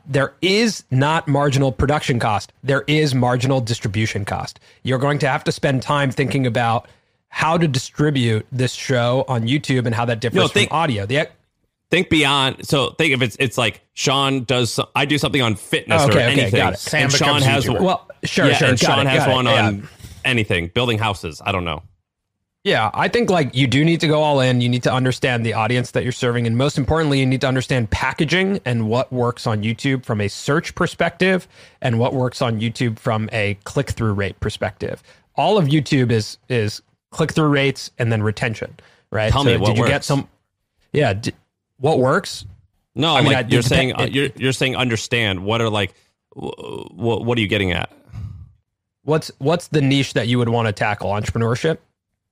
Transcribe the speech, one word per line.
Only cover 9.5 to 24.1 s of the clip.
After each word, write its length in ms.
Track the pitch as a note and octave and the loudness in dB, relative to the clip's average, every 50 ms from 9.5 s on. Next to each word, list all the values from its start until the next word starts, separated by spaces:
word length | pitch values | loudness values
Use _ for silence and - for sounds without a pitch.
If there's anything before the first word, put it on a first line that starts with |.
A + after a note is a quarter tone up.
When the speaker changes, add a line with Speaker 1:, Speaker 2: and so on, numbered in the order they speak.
| C3+ D3+ - - C3+ B2+ A#2 | -2 -2 0 0 0 0 0
Speaker 1:
and 100 | B2+ A2+ | 0 -2
how 120 | A2 A#2+ | -2 0
that 140 | A#2+ A#2 A2 | -2 -2 -2
differs 160 | B2 A#2 - | -2 -2 0
Speaker 2:
No, 120 | F#3+ F3+ C#3+ | 2 0 2
Speaker 1:
from 60 | - | 2
Speaker 2:
think, 180 | G#3 G3+ - - | 0 0 2 0
Speaker 1:
audio. 320 | D#3 E3 D3+ A#2 G2+ G2 | 0 0 0 0 -2 -2
The 240 | G2+ B2+ D3 E3 - - _ _ _ _ _ _ _ _ _ _ - | -2 0 -2 -2 -2 -6 _ _ _ _ _ _ _ _ _ _ -2
Speaker 2:
think 180 | - F3 F#3 - | 0 0 0 2
beyond. 580 | E3 D#3 C#3+ C#3 C#3+ C#3 C3+ C3+ - - G2 | 2 4 4 4 4 2 2 0 -2 -4 -4
So 240 | - D#3 C#3 B2 - | 0 2 2 2 0
think 220 | - - D#3+ E3 C3+ | 0 0 0 2 2
if 100 | B2 C3 | 2 0
it's, 140 | A2+ - - | -2 0 -2
it's 200 | C#3 B2 - - | -4 -2 0 0
like 240 | A#2+ G#2+ - - _ _ - | 0 0 -2 -4 _ _ -10
Sean 520 | - - D3 C3+ C#3 C#3 C3+ C3+ C3+ A#2+ | -4 0 0 2 2 2 2 0 -2 0
does, 280 | - C3+ B2 B2 A2 - | 0 0 0 0 0 0
so-, 160 | - A2+ - - | -4 -4 -4 -2
I 100 | B2+ C#3+ | -2 0
do 140 | C#3+ D3+ - | 0 0 0
something 240 | - C3+ G#2 C#3+ B2 | 0 0 0 0 0
on 140 | A2+ G#2 | 0 0
fitness 460 | - - - - D3+ - - A2 - C#3+ | -2 -4 -4 -4 -4 -2 0 2 2 4
Speaker 1:
Okay, 80 | C#3 - | 4 4
Speaker 2:
or 100 | - A#2+ | 4 4
Speaker 1:
okay, 100 | A#2+ C#3 | 2 2
Speaker 2:
anything. 260 | C#3 B2+ G2 G2+ G2+ | 2 2 2 2 2
Speaker 1:
got 160 | - - F2+ | 2 0 -2
it. 40 | - | -4
Speaker 3:
Sam 260 | - - - D3+ C#3+ | -6 -4 -2 0 0
Speaker 2:
And 80 | C#3 C3+ | 2 2
Sean 280 | - D#3 D3 D3 D3 | 2 2 2 2 2
Speaker 3:
becomes 40 | C3+ | 4
Speaker 2:
has, 220 | C3 C#3 C#3 A#2+ | 2 2 2 2
Speaker 3:
YouTuber. 140 | - A#2+ - | 0 0 2
Speaker 1:
Well, 280 | - F#3 F3 - - - - - - | 2 0 0 -2 -4 -12 -18 -10 -8
sure, 220 | - - G3+ E3+ | -4 -2 2 2
Speaker 2:
yeah, 80 | D3 C#3+ | 4 4
Speaker 1:
sure, 140 | C3+ D3+ C3 | 4 4 2
Speaker 2:
and 120 | B2+ A2+ | 2 2
Speaker 1:
got 60 | - | 2
Speaker 2:
Sean 200 | D3+ C#3+ C#3 C#3 | 2 2 2 2
Speaker 1:
it, 40 | C3+ | 2
Speaker 2:
has 140 | C3 C3 B2 | 2 2 2
Speaker 1:
got 60 | C#3 | 2
it, 40 | C3 | 2
Speaker 2:
one 100 | B2+ B2 | 2 2
Speaker 1:
yeah. 200 | A#2+ A2+ A2 G#2 | 2 2 4 2
Speaker 2:
on 220 | G2+ G2+ G2+ A2+ - - - - - - - - | 2 0 -4 -8 -14 -20 -20 -20 -20 -16 -6 -4
anything, 440 | C3+ B2+ A#2 G#2+ - G#2 F2 E2+ E2 | 0 0 0 0 0 0 -2 -2 -2
building 300 | - A#2+ B2 A#2+ A2+ G#2 | -2 -2 0 0 0 0
houses. 440 | A2+ A2 G2 - - E2 D2 - - | 0 -2 -2 -4 -6 -10 -10 -6 -4
I 80 | G#2+ F#2+ | -2 -2
don't 120 | F#2 F2 | -2 -2
know. 180 | E2+ D2+ D2 - - _ _ _ _ _ _ _ _ _ _ _ _ _ _ - | -4 -6 -6 -10 -16 _ _ _ _ _ _ _ _ _ _ _ _ _ _ -2
Speaker 1:
Yeah, 260 | G3 E3+ B2 A2 G#2+ - | 0 0 2 0 0 0
I 160 | A2 D#3 G#3 | 0 -2 0
think, 220 | - A#3+ A#3 - | 0 0 2 2
like, 240 | F#3+ E3+ D3 A#2+ - | 2 2 2 0 0
you 120 | B2+ C#3 | 0 2
do 160 | B2+ G#2+ C3+ D3+ | 2 4 2 4
need 160 | E3 E3+ D#3 | 4 2 2
to 80 | - | 2
go 120 | D3+ | 2